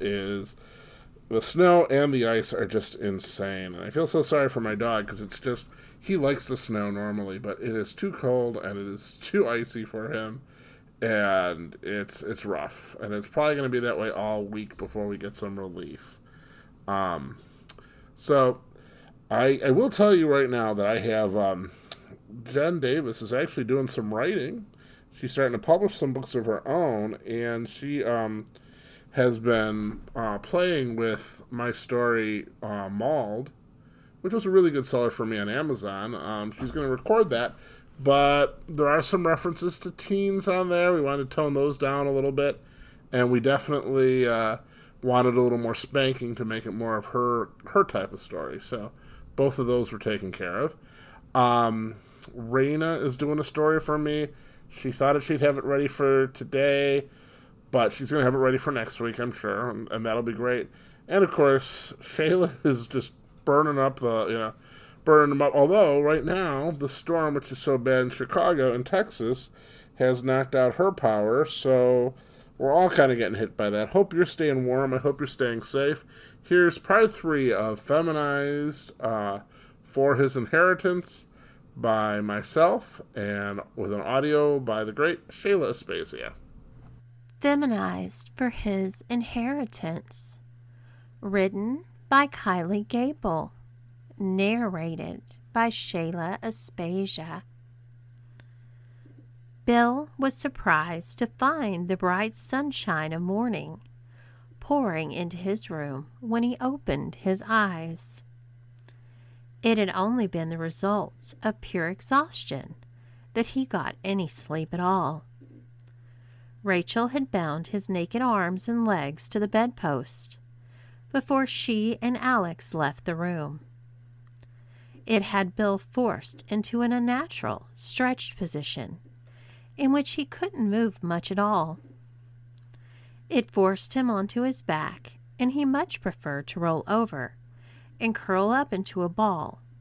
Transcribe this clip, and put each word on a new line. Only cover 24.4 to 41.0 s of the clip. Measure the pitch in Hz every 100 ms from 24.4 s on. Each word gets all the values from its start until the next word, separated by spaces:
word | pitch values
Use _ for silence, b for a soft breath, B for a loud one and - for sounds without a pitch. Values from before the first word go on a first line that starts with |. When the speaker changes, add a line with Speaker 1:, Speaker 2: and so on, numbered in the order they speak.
| 135 233 208 - B B B
Speaker 1:
She's | - 127
starting | 139 131
to | 117
publish | - 175 202 -
some | 139
books | 131 131 127
of | 113
her | 107 -
own, | 160 160 107 107 - -
and | 117 117 117 117
she, | - 143 143
um, | 113 117 110 107 - - B B B B B
has | - 127 113
been, | 117 113 107 107 107 107 -
uh, | 123 113 101
playing | - 175 180 160 123
with | 113 113 104 - - -
my | 120 120
story, | 110 - 120 120 113 107 104 - -
uh, | 107 104 95
Mauled, | 101 123 151 107 107 139 - _ - b b b b
which | 185
was | 226 196
a |
really | 190 175
good | 143 131
seller | 127 120
for | - 113
me | 107
on | 101
Amazon. | 123 156 117 101 98 110
Um, | 110 82 107 104
she's | - 131
gonna | 151 139
record | 127 - 220 190
that, | 120 120 - B B B -
but | 135 139 143 143 139 - -
there | 151 143
are | 151
some | - 180 170
references | 160 175 160 175 -
to | 180
teens | - - 196 196 196 196
on | 185 185
there. | 175 175
We | 175